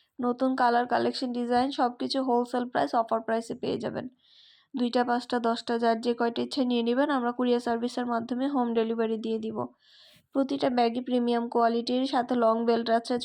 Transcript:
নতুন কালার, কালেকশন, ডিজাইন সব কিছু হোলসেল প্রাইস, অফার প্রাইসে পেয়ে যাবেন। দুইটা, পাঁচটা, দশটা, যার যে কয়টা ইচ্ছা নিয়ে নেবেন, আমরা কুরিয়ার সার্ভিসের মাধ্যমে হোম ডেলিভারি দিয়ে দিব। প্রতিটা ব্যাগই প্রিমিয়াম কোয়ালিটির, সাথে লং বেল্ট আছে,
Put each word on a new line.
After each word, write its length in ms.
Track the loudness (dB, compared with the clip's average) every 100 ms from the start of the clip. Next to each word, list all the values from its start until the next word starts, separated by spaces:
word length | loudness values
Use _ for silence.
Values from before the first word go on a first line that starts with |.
| _ -4
নতুন 320 | -2 0 0 2
কালার, 300 | 4 4 2
কালেকশন, 440 | 2 0 -2 -4
ডিজাইন 360 | -4 0 2 2
সব 200 | 0 -2 -2
কিছু 200 | -4 -2
হোলসেল 420 | 2 2 2 -2 -2
প্রাইস, 240 | -2 0
অফার 260 | 0 0 -2
প্রাইসে 340 | 0 -4 -4
পেয়ে 240 | -6 -4 -4
যাবেন। 280 | -4 -6 -8 _ _ _ -20 _ _
দুইটা, 260 | -2 0 2
পাঁচটা, 320 | 2 0 0 -2
দশটা, 340 | 0 -2 -2 0
যার 200 | 2 2
যে 120 | 0
কয়টা 260 | 0 0 0
ইচ্ছা 200 | -4 -2
নিয়ে 180 | 0 2
নেবেন, 260 | 2 2 2
আমরা 220 | 2 0
কুরিয়ার 300 | 0 2 2 0
সার্ভিসের 400 | -2 -2 -4 -2
মাধ্যমে 400 | -4 -4 -4 -2
হোম 200 | 0 0
ডেলিভারি 440 | 0 0 0 -2 -2
দিয়ে 200 | -2 -4
দিব। 200 | -4 -6 -8 _ _ -20 -20 -20 _
প্রতিটা 340 | -2 0 0 0
ব্যাগই 320 | 2 2 0 0
প্রিমিয়াম 360 | 0 2 0 0
কোয়ালিটির, 560 | 2 2 2 0 0 0
সাথে 280 | 0 0
লং 220 | 2 2 2
বেল্ট 240 | 2 2 2
আছে, 240 | 0 0 -4